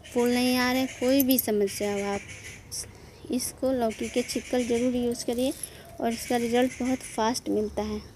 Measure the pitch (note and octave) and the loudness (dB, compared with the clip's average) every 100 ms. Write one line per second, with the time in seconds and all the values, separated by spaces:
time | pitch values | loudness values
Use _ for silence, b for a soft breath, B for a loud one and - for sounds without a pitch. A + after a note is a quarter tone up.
0 | - A#3+ A#3+ B3 B3+ B3+ B3 B3+ C4 - | -2 0 2 4 4 4 2 2 0 0
1 | B3 C#4 B3+ C4 - G#3 G3 - G#3 G3+ | 4 4 6 4 4 2 2 0 -2 -2
2 | G3+ G3+ - - - - - - - B | -2 -4 -6 -14 -14 -16 -12 -12 -12 B
3 | B B - B3 - - C4 C4 A3+ G#3+ | B B -6 -4 -4 -4 0 2 0 -2
4 | A3+ B3+ B3+ A#3+ - B3+ A#3 A#3 B3 B3 | -2 -2 -2 -4 -2 0 2 2 2 2
5 | A#3+ A#3+ - A#3+ C4 E4 B B B - | 0 -2 -4 0 0 -2 B B B -4
6 | A#3 A#3 - A#3+ A#3 A#3+ B3+ - B3 C4 | -4 -2 0 0 4 4 2 0 -2 -2
7 | - - A3 B3 - G3+ G#3 - G#3+ G#3+ | -4 0 2 2 0 0 0 -2 -4 -4
8 | - | -8